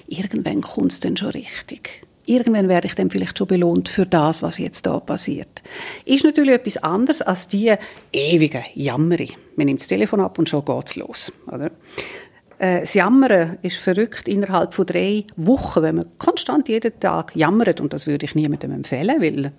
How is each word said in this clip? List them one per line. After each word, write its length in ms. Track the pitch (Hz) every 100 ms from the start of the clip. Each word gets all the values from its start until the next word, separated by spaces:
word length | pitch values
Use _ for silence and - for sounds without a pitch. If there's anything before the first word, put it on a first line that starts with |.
| -
irgendwann 540 | - 196 220 - -
kommt's 380 | - - 180 -
dann 160 | - 180
schon 140 | 202
richtig. 760 | - - - - - - - - _ -
Irgendwann 420 | 247 233 220 190
werde 200 | 175 185
ich 80 | -
dann 160 | 185
vielleicht 260 | 190 185 -
schon 100 | 185
belohnt 400 | 180 175 175 180
für 200 | - 185
das, 340 | 170 151 160
was 160 | - 175
jetzt 300 | - - -
da 120 | -
passiert. 600 | - - - - - - - - - - -
Ist 180 | 269
natürlich 320 | 302 302 277 247
etwas 220 | 208 -
anderes 440 | 160 185 262 294
als 260 | - 180 -
die 240 | 202 226 202 - - -
ewige 520 | 135 147 170 151 127 -
Jammeri. 560 | - 139 123 165 165 139 - - -
Man 120 | 139
nimmt 140 | -
das 60 | -
Telefon 320 | 190 214 202
ab 200 | 185 -
und 100 | 156
schon 160 | 147 143
geht's 300 | 123 - -
los, 360 | - - - - -
oder? 220 | 127 151 - - - - - - _ _ -
Äh, 240 | 185 175
das 120 | 160
Jammern 640 | 196 185 269 262 190 165 180
ist 160 | 180 -
verrückt. 500 | 196 185 226 - -
Innerhalb 460 | 202 196 185 180
von 120 | - 175
drei 400 | 175 185 214 208 -
Wochen, 460 | 165 269 - 175
wenn 140 | 160 165
man 100 | 170 -
konstant 520 | - - - 302 -
jeden 280 | 220 226 -
Tag 360 | 190 165 - 156
jammert, 460 | 156 214 214 156
und 120 | 147
das 140 | 147 156
würde 180 | 143 147
ich 100 | 151
niemandem 360 | 147 143 135
empfehlen, 500 | 143 - 131 190 302
weil 300 | 165 143 139